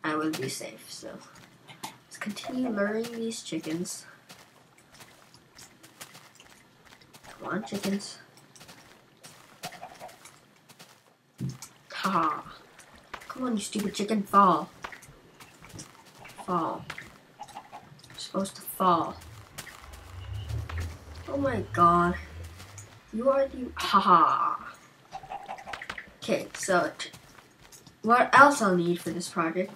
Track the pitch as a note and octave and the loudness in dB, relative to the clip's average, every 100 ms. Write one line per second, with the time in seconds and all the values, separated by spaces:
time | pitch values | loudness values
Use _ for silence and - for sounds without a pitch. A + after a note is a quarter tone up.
0 | D#3 D3+ D#3 D#3 C3 - A#2 - - - | -2 0 -2 -2 -6 -6 -10 -14 -16 -14
1 | - - - - - - - - - - | -14 -16 -18 -20 -20 -20 -20 -16 -16 -16
2 | _ - G#3 G3+ - B3+ B3+ G3+ G3+ A3 | _ -10 -10 -8 -6 -2 -2 0 0 0
3 | A#3 A#3 A3+ A3+ - D#3+ D#3 E3 F#3 - | -4 -4 -6 -6 -6 -6 -4 -4 -4 -8
4 | - - - - - - - _ - - | -14 -20 -20 -20 -20 -20 -20 _ -20 -20
5 | - - - - - - - - - - | -20 -20 -20 -20 -20 -20 -20 -20 -20 -20
6 | - - - - - - - _ - - | -20 -20 -20 -20 -20 -20 -20 _ -20 -20
7 | - - - - - F3+ A3+ G3+ G3 G3+ | -20 -20 -20 -14 -6 -4 -4 -4 -2 -2
8 | - - - - - - - - - - | -4 -16 -20 -20 -20 -20 -20 -20 -20 -20
9 | - - - - - - - - - - | -20 -20 -20 -20 -20 -16 -14 -14 -18 -16
10 | - - - - - _ _ - - - | -18 -18 -20 -20 -20 _ _ -20 -20 -20
11 | _ _ _ - - - - - _ - | _ _ _ -8 -8 -8 -18 -20 _ -4
12 | F#3+ G3 D#3+ - - - - - - - | 0 2 2 0 -8 -18 -20 -20 -20 -20
13 | - - - - B3+ A3 - A3 G3 - | -18 -18 -14 -6 -2 -2 -2 -4 -4 -4
14 | G3+ A3 G3 G3 G3 E3 F3 - - - | 0 0 4 8 8 6 0 -12 -16 -16
15 | - - - - - - - - - - | -20 -20 -20 -20 -20 -20 -18 -18 -18 -20
16 | - - - - - F3 D#3 - - - | -20 -20 -20 -14 -4 -2 -2 -6 -10 -12
17 | - - - - - - - - - - | -14 -20 -20 -20 -18 -16 -16 -20 -20 -20
18 | - - - G3 F#3+ - - - F#3 E3+ | -20 -16 -6 -4 -4 -8 -14 0 4 4
19 | C#3+ - - - - - - - - - | 2 -6 -16 -18 -16 -16 -16 -18 -18 -18
20 | - - - - - - - - - - | -16 -14 -10 -10 -6 -8 -6 -6 -8 -10
21 | - - - C#4 C#4 A3 - - E3+ F3 | -16 -14 -6 0 0 0 -2 6 8 8
22 | F3 F3+ - - - - - - - - | 4 0 -8 -14 -14 -16 -18 -18 -20 -20
23 | - G#3+ C4 C#4 C4+ C4 B3 - - G3 | -10 0 4 4 2 -2 -8 -6 2 4
24 | G3 F3 D#3 - - - - - - - | 8 8 8 4 0 -2 -8 -18 -20 -20
25 | - - - - - - - - - - | -18 -16 -12 -12 -10 -14 -12 -12 -10 -12
26 | - - - F#3+ - - - F3 D3+ - | -14 -10 -2 -2 -2 -8 2 2 2 -6
27 | - - - - - - - - - - | -12 -14 -20 -20 -20 -20 -20 -20 -20 -4
28 | G#3+ A#3+ B3+ B3 D4 C#4 G3+ F#3 E3+ F3 | 4 6 8 10 10 10 4 4 4 0
29 | E3+ E3+ - F3+ E3 F3 G3 | -2 -6 -4 -2 0 0 -4